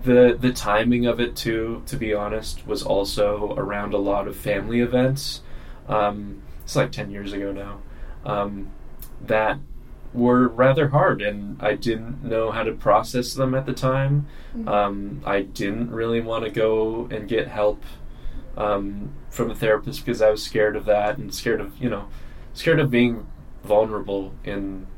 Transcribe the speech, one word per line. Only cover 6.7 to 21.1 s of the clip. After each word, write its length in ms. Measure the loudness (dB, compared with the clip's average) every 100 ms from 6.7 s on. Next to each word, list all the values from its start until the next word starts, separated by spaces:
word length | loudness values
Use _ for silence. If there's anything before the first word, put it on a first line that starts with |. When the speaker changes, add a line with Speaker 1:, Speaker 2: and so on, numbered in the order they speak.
Speaker 1:
like, 180 | 0 0
ten 180 | -2 -8
years 220 | -8 -6
ago 180 | -6 -6
now. 280 | -6 -8 -12 -14 -12 -12 -8
Um, 460 | -4 -2 -2 -4 -10 -12 -12 -12 -12 -12 0
that 320 | 2 2 0 -6 -14 -14 -14 -8
were 340 | 2 6 6 4
rather 400 | 6 6 6 4
hard, 320 | 6 4 4
and 400 | 0 -2 -8 -2
I 120 | 0
didn't 500 | 0 0 -2 -4 -8
know 260 | -2 0 0
how 120 | 0
to 100 | -2
process 600 | -2 4 4 4 -2 -2
them 200 | -2 0
at 120 | 0 -2
the 80 |
time. 520 | -2 0 2 2 2 0 -10 -10 -8
Speaker 2:
Mm-hmm. 100 | 0
Speaker 1:
Um, 540 | 2 2 0 -6 -6 -2
I 160 | -2
didn't 480 | -2 -4 -4 -2 -4
really 300 | -2 0 0
wanna 260 | 0 -2 -2
go 560 | 2 4 4 2 -2 -4
and 180 | -6 -2
get 200 | 0 0
help, 340 | 2 2 2 -8 -12 -12 -6 -6 -6 -8 -4
um, 560 | 0 0 -2 -6 -8 -10 -10
from 220 | -4 -2
a 40 |
therapist 500 | 0 2 2 0 -6
because 180 | -4 4
I 80 | 4
was 120 | 4
scared 320 | 0 2 2
of 120 | 2 2
that 320 | 4 4